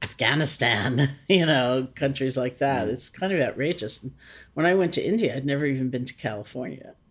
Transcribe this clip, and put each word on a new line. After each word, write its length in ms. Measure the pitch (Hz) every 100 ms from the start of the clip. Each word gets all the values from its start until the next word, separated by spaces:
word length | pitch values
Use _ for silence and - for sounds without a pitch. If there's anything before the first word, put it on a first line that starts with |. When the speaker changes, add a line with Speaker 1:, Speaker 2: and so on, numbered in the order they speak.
Speaker 1:
Afghanistan, 1080 | - - 110 143 151 - 123 107 104 127 139 -
<laughs> 100 | -
you 160 | 190 165
know, 420 | 143 123 127 131
countries 440 | - 139 139 131 131
like 200 | 127 127
that. 300 | 139 131 110
Speaker 2:
Mm. 40 |
Speaker 1:
It's 180 | 127 -
kind 220 | - 190
of 80 | 185
outrageous. 640 | 123 - 143 170 107 -
And 120 | 127 - - - - -
when 100 | 165
I 80 |
went 200 | 190 180
to 100 | - -
India, 300 | 220 185 120
I'd 100 | 139
never 200 | 139 147
even 220 | 135 131
been 140 | 123 123
to 80 | -
California, 800 | 113 104 104 127 127 131 - - _